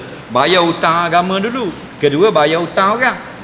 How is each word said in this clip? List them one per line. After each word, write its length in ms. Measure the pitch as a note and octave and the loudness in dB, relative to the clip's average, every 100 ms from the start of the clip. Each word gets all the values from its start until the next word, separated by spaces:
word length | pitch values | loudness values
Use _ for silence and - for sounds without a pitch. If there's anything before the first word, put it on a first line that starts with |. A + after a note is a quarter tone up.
| - - - | -12 -16 -4
bayar 320 | A#2 D3 F#3 | 0 4 4
hutang 400 | E3+ E3 E3+ E3+ | 2 0 0 0
agama 320 | E3+ E3+ F3+ F#3+ | 2 2 2 0
dulu. 320 | G#3+ B3+ G3+ - - - | -2 -4 -6 -8 -14 -2
Kedua, 320 | D3 C#3+ G#3+ | 0 2 2
bayar 320 | D#3 D3+ E3 | 4 2 0
hutang 320 | E3 - G3 A3+ | -2 0 2 2
orang. 160 | B3+ F#3+ - - | 0 -2 -10 -10